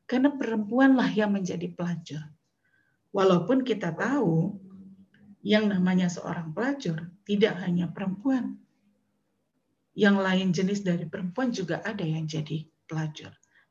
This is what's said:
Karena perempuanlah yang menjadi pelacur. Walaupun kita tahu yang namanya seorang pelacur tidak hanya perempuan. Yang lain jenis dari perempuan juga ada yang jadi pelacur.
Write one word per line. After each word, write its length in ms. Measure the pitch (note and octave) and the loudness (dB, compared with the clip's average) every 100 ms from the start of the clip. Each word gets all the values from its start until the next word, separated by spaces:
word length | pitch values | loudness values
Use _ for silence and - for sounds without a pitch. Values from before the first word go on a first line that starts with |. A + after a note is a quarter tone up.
| - | -4
Karena 240 | B3 C#4+ | 2 2
perempuanlah 800 | C#4 A#3 A3 G#3 A#3+ C4+ C4 G3 | 2 -2 -2 0 4 6 6 4
yang 240 | F#3+ G#3 | 2 2
menjadi 400 | G3 F3+ F3 F3 | 2 -2 -4 -6
pelacur. 480 | - F3 E3+ - D#3 D3+ - _ _ _ _ _ _ _ G3 | -6 -6 -6 -8 -10 -12 -18 _ _ _ _ _ _ _ 2
Walaupun 480 | F#3+ F3 F3 C4 B3 | 4 4 4 2 0
kita 320 | G#3 F3 D#3+ | -2 -4 -2
tahu 640 | G#3+ C#4+ G3 D#3+ G3+ - - - - - _ _ - - | -2 0 2 2 0 -4 -14 -20 -20 -20 _ _ -20 -10
yang 240 | G3 G#3+ G#3 | 0 2 2
namanya 340 | F#3 F#3 F#3 F3+ | 2 2 2 0
seorang 480 | - - F3 D#3+ | -2 -6 -8 -6
pelacur 560 | D#3+ B3+ C#4 F3+ D#3+ - - - | -4 -4 -4 -4 -6 -8 -12 -4
tidak 320 | G3+ G3 F3 F#3 | 2 2 2 -2
hanya 240 | F3 E3+ | -2 -2
perempuan. 720 | - G3 F#3 C4+ C4 A3 - _ _ _ _ _ _ _ _ _ _ _ _ _ - | -4 -6 -4 0 0 -2 -10 _ _ _ _ _ _ _ _ _ _ _ _ _ 2
Yang 200 | G#3 G3 | 4 4
lain 260 | F#3+ F#3 F#3+ | 4 2 2
jenis 320 | E3+ F#3 G3+ F#3+ | 2 0 0 0
dari 240 | E3+ - | -2 -2
perempuan 400 | - F3+ - C4 | -8 -6 -4 -2
juga 320 | F#3+ F3+ E3+ | -2 -4 -4
ada 240 | G3+ G#3 D#3+ | -6 -6 -4
yang 240 | D#3+ D#3 | -4 -4
jadi 400 | D#3 D3+ D#3 D#3 _ - | -6 -4 -6 -8 _ -10
pelacur. 480 | D#3+ D#3 D3+ G2 - _ _ _ | -6 -6 -8 -16 -20 _ _ _